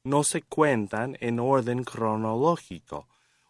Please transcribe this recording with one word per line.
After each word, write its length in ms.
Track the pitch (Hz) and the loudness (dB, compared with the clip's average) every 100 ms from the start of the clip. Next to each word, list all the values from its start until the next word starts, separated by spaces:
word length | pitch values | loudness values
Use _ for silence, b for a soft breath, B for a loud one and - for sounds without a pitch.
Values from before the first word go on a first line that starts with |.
no 180 | 131 143 | 0 0
se 200 | 147 165 | 2 -2
cuentan 760 | - - 151 120 101 107 123 - | -4 2 2 2 0 -4 -4 -4
en 200 | 120 120 | -4 -2
orden 440 | 123 135 120 123 | 2 2 2 -2
cronológico. 1200 | 123 127 110 107 110 113 151 170 - 85 - 73 - _ _ _ _ | -4 -4 -2 0 -2 0 2 0 -4 -16 -12 -14 -14 _ _ _ _